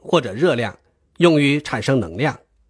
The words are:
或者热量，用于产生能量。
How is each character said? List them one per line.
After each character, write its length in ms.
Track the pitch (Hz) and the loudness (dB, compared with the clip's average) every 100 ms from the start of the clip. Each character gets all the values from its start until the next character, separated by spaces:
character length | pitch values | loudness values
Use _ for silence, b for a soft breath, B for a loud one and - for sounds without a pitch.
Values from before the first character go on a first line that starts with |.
或 200 | - 170 | -2 -2
者 100 | 113 | -2
热 200 | 104 175 | -2 0
量， 240 | 120 107 - _ _ _ - | 0 -4 -8 _ _ _ 2
用 240 | 170 151 | 2 4
于 180 | 139 147 | 2 0
产 220 | - 123 | -4 -4
生 180 | 123 135 | 0 -2
能 160 | 85 90 | -2 -4
量。 220 | 147 - _ _ | -6 -6 _ _